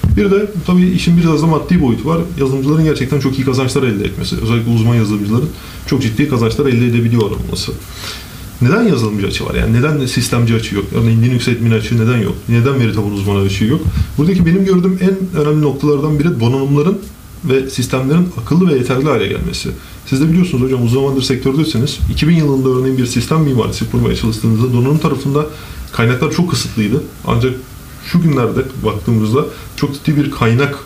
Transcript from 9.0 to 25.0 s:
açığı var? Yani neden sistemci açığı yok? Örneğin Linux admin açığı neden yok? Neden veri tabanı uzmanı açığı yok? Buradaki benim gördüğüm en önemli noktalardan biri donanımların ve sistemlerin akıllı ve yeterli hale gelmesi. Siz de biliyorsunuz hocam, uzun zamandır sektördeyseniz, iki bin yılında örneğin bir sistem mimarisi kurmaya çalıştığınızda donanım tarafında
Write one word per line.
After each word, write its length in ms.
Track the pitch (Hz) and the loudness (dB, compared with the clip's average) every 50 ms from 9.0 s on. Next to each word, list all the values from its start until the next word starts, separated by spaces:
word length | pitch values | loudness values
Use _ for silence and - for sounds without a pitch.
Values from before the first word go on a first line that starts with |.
| 113 107 104 101 98 | 0 -2 -2 -2 -4
açığı 180 | - - - - | -4 -4 -4 -6
var? 100 | - 135 | -4 -2
Yani 180 | - 117 110 113 | 0 2 2 2
neden 340 | 117 131 156 151 143 135 | 2 2 2 0 0 -2
sistemci 480 | 120 - 127 117 - 123 120 120 113 117 | 0 -2 -2 -2 0 0 0 2 2 2
açığı 200 | 110 110 - 101 | 0 0 -2 -4
yok? 100 | 101 95 - - | -4 -4 -2 -2
Örneğin 280 | 117 113 113 113 113 113 | 0 2 2 4 4 4
Linux 260 | 123 127 117 - 123 | 4 2 2 0 0
admin 220 | 117 113 113 117 | -2 0 2 2
açığı 360 | 113 110 107 110 117 117 110 | 2 2 0 0 0 2 2
neden 120 | 113 123 117 | 2 2 2
yok? 160 | 104 87 87 - - - | 0 -2 -4 -6 -2 0
Neden 320 | 117 117 117 139 139 127 | 2 2 4 2 2 2
veri 140 | 120 110 92 | 0 0 0
tabanı 200 | 107 101 101 101 | 0 -2 -2 -2
uzmanı 240 | 101 98 101 101 98 | -2 -2 0 0 2
açığı 260 | 98 98 98 - 110 | 0 0 0 0 0
yok? 160 | 107 143 160 - - - - - - - - | 2 2 0 0 -2 0 0 -2 -2 0 0
Buradaki 280 | 147 170 196 185 170 | 2 2 4 4 4
benim 180 | 165 170 202 196 | 4 4 2 4
gördüğüm 340 | 190 190 180 175 190 185 - 180 | 4 2 4 4 2 0 2 2
en 380 | 190 196 190 185 180 - 151 | 0 0 0 -4 -4 -2 0
önemli 220 | 147 147 151 151 151 | 0 2 2 2 2
noktalardan 560 | 143 123 - - 147 147 139 139 156 151 143 | 0 0 0 0 2 2 2 2 0 0 2
biri 220 | - 175 160 117 | 2 0 0 2
donanımların 580 | 113 117 131 135 135 139 143 143 147 180 214 214 - - - - - - - - - | 0 0 2 0 0 2 2 2 2 2 0 -2 -6 -12 -16 -18 -20 -20 -18 -8 -2
ve 260 | 135 127 135 131 - | 0 0 0 0 -2
sistemlerin 580 | - - 123 117 - 131 131 131 151 170 180 175 - - - | -4 -4 -4 -2 -2 -2 0 2 2 2 2 0 -2 -8 -4
akıllı 260 | - 143 170 190 180 | 0 2 2 4 4
ve 60 | 147 | 2
yeterli 300 | 131 120 120 131 127 139 | 2 0 0 -2 0 0
hale 220 | 151 135 110 98 | 0 0 0 0
gelmesi. 420 | 98 90 - - - - - - 62 - - - - - - - | -2 -2 -4 -4 -4 -6 -6 -8 -8 -8 -10 -14 -18 -20 -18 -6
Siz 140 | - 135 131 | -4 0 0
de 80 | 147 165 | 2 2
biliyorsunuz 360 | 160 180 180 180 - 127 123 | 4 2 2 2 0 0 0
hocam, 200 | 131 131 123 120 | 0 0 0 2
uzun 160 | 117 120 135 | 2 2 2
zamandır 220 | 135 139 139 135 127 | 2 0 0 -2 0
sektördeyseniz, 760 | - 135 120 - - 131 160 156 - - 110 117 147 - - - - - | -2 -2 0 0 0 0 2 0 0 0 0 0 -2 -2 -2 -2 -2 0
iki 160 | - - 151 | 0 2 4
bin 80 | 170 | 4
yılında 320 | 165 151 143 135 131 131 131 | 4 4 2 2 2 2 2
örneğin 300 | 127 127 131 131 131 123 | 2 2 0 0 0 0
bir 80 | 123 | 0
sistem 340 | 117 - 123 117 - 156 160 | 0 0 -2 -2 0 0 2
mimarisi 500 | 156 143 131 117 107 107 - - 117 113 | 2 2 2 0 0 -2 -2 -6 -6 -2
kurmaya 260 | - 120 117 117 117 | -2 0 0 0 0
çalıştığınızda 560 | 117 120 117 107 - - 117 113 107 120 127 120 | 0 -2 -2 -2 0 0 0 2 2 2 2 2
donanım 260 | 120 120 135 151 | 2 2 2 2
tarafında 480 | 156 | 2